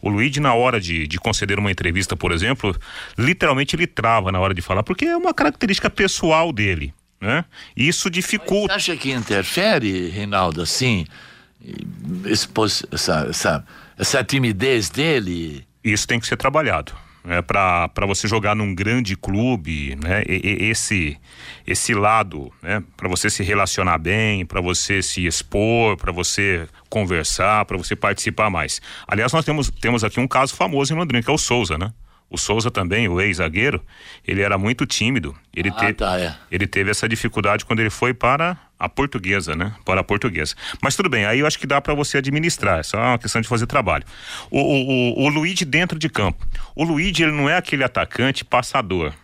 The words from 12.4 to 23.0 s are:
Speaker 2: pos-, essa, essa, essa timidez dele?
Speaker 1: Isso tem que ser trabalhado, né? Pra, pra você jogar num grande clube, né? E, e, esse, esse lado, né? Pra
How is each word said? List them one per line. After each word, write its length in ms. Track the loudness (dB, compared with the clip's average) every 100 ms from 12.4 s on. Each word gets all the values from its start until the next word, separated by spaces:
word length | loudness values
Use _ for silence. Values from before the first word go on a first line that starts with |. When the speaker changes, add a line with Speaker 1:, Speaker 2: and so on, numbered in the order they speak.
| -2
Speaker 2:
pos-, 380 | 0 0 0 -4
essa, 360 | -4 0 0 0
essa, 340 | -2 0 0 -4 -20 -20 -6
essa 260 | 0 2
timidez 680 | 2 0 2 2 2 2 0
dele? 760 | -2 2 2 0 -4 -6 -10 -16 _
Speaker 1:
Isso 240 | 0 0 2
tem 120 | -2
que 60 | 0
ser 100 | 0
trabalhado, 560 | 2 2 2 0 -4 -14 -20 -20
né? 160 | -4 -2
Pra, 480 | 0 2 4 2 0
pra 160 | -2
você 240 | -2 0 0
jogar 260 | 0 0
num 200 | 0 0
grande 420 | -2 0 0 0 -4
clube, 800 | -2 0 2 0 -2 -6 -6 -6
né? 200 | 0 0 0
E, 360 | -2 0 0
e, 60 | 0
esse, 460 | 0 0 0 0 -6 -16 -20 -18 -16 -4
esse 280 | -2 0
lado, 580 | 2 4 4 2 -4 -12 -14
né? 220 | -6 -4 -6
Pra 120 | -8